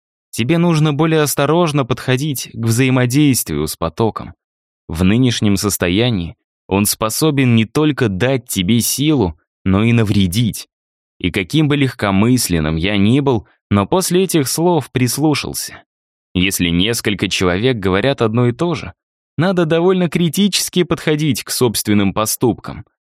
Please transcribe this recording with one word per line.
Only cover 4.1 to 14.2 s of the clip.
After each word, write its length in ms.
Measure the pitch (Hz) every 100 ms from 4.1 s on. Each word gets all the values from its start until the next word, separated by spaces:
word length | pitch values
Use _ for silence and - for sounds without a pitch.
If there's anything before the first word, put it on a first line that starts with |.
| - 92 - _ _ _ _ -
В 160 | 82
нынешнем 520 | 92 113 131 117 107 98
состоянии 800 | 104 - 92 95 123 104 82 - _ _ -
он 160 | 98 104
способен 720 | - 110 - 156 139 127 113
не 100 | 104
только 440 | 147 151 135 117
дать 380 | 92 123 135 -
тебе 320 | 98 90 117
силу, 600 | 104 - 151 143 90 - _ _ 98
но 180 | 95
и 80 | 117
навредить. 760 | 117 104 104 95 95 113 - - _ _ _ _ -
И 120 | 90
каким 360 | 98 95 151 151
бы 80 | 147
легкомысленным 1000 | 131 - 104 95 113 127 - 85 78 80
я 200 | 92 104
ни 240 | 101 135
был, 260 | 139 117 - _ -
но 160 | 101 98
после 360 | 180 - 175